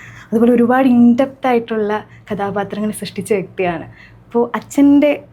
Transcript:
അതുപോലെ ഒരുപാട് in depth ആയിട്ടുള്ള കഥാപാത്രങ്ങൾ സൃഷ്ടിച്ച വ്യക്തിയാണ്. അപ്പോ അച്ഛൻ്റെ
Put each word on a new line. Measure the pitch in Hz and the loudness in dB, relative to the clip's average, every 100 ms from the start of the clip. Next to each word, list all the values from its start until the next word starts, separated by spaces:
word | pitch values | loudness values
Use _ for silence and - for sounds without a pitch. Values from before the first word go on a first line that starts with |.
| - - - | -20 -20 -4
അതുപോലെ | 220 233 | 0 2
ഒരുപാട് | 240 240 254 269 | 2 2 2 2
in | 240 240 233 | 4 4 4
depth | 269 - 262 | -2 -4 -2
ആയിട്ടുള്ള | 233 233 220 208 208 - - - | -2 -2 -6 -4 -6 -10 -18 -10
കഥാപാത്രങ്ങൾ | 196 202 202 196 208 214 | -8 -6 -6 -6 -6 -8
സൃഷ്ടിച്ച | 208 196 - 185 | -8 -12 -8 -4
വ്യക്തിയാണ്. | 202 190 - 180 160 - - - - _ | -4 -4 -6 -4 -6 -10 -20 -20 -20 _
അപ്പോ | 233 240 | -4 -4
അച്ഛൻ്റെ | 220 - - 285 285 294 285 - | -6 -6 2 4 4 2 -2 -8